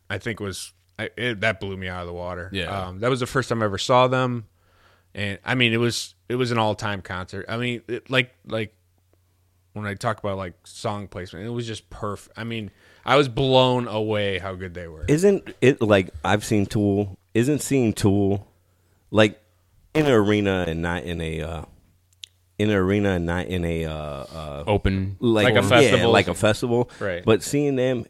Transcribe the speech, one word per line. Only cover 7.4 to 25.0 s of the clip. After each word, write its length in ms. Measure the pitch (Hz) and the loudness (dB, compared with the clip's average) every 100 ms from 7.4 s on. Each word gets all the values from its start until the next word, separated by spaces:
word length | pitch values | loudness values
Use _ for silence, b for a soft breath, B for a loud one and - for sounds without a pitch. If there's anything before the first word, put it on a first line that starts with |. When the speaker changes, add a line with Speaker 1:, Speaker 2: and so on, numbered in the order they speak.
| - | -8
Speaker 1:
I 80 | 113 | -6
mean, 260 | 123 120 - | -4 -6 -8
it, 200 | 120 - | -10 -2
like, 240 | 131 123 _ - | -2 -2 _ -8
like, 280 | 110 107 _ _ _ _ _ _ _ _ _ _ | -6 -6 _ _ _ _ _ _ _ _ _ _
when 140 | 104 104 | -10 -8
I 80 | |
talk 260 | 98 120 107 | -4 -4 -4
about, 160 | 101 95 | -4 -6
like, 180 | 92 - | -8 -12
song 440 | - - 117 104 98 | -20 -8 -6 -6 -10
placement, 380 | 101 92 82 110 | -12 -12 -12 -8
it 40 | |
was 160 | 120 113 | -8 -8
just 240 | 107 _ | -10 _
perf-, 380 | - 107 98 - - | -10 -8 -8 -14 -12
I 80 | |
mean, 260 | 113 113 98 b b b | -8 -8 -8 b b b
I 120 | - 135 | 2 2
was 120 | 135 | 2
blown 600 | 113 135 131 127 123 120 | 0 4 6 6 2 -2
away 500 | 107 110 104 101 92 | -4 -2 -2 -2 -4
how 160 | 95 | -6
good 180 | 92 92 | -10 -10
they 120 | 87 85 | -12 -14
were. 180 | 78 95 | -10 0
Speaker 3:
Isn't 440 | 151 202 196 - - | 2 4 2 -4 2
it, 220 | 127 - | 2 4
like, 280 | 107 101 92 - | 4 4 4 -6
I've 200 | 90 104 | -2 -2
seen 220 | - 107 98 | 0 0 0
Tool, 520 | 113 101 98 101 92 _ | 0 2 2 -2 -6 _
isn't 240 | 110 127 147 | 0 0 0
seeing 320 | - 139 113 | 0 2 2
Tool, 540 | - 104 101 98 101 - _ _ _ _ _ _ | 2 2 2 2 -2 -6 _ _ _ _ _ _
like, 300 | 104 107 - _ _ _ _ _ | 4 4 2 _ _ _ _ _
in 120 | 156 147 | 0 4
an 60 | |
arena 520 | 117 104 104 98 95 85 | 4 4 4 2 0 0
and 120 | 82 | -2
not 220 | 85 87 | -2 -4
in 160 | 85 85 | -6 -6
a, 200 | 80 80 | -6 -6
uh, 200 | 78 80 - - _ _ _ _ - _ _ - | -6 -8 -12 -20 _ _ _ _ -20 _ _ -2
in 140 | 107 | 0
an 60 | 101 | 2
arena 340 | 92 104 101 | 4 2 2
and 160 | 90 85 | 0 0
not 200 | 87 - | -2 -2
in 180 | 90 | -2
a, 200 | 85 82 | -2 -2
uh, 80 | 80 | -4
uh, 720 | 78 76 69 71 80 78 71 73 | -6 -8 -10 -12 -12 -12 -10 -2
Speaker 2:
Open 500 | 101 98 95 | 0 2 0